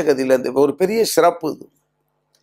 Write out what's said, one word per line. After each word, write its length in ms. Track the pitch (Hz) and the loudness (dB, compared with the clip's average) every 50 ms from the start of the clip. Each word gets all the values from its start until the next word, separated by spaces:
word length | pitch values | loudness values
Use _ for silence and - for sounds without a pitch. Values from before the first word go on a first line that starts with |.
| 156 | 0
கதியிலேருந்து 460 | 151 139 131 131 131 131 123 131 131 123 135 143 | 0 0 0 0 0 0 0 0 -2 0 0 0
ஒரு 100 | 143 135 - | 0 0 -2
பெரிய 200 | 190 185 220 226 220 - - | -2 -2 0 0 -2 -2 0
சிறப்பு 340 | 165 156 175 170 - - 151 - | 2 2 2 2 0 -6 -8 -8
இது 120 | - - - _ _ _ _ _ _ _ _ _ _ _ _ _ _ | -10 -14 -20 _ _ _ _ _ _ _ _ _ _ _ _ _ _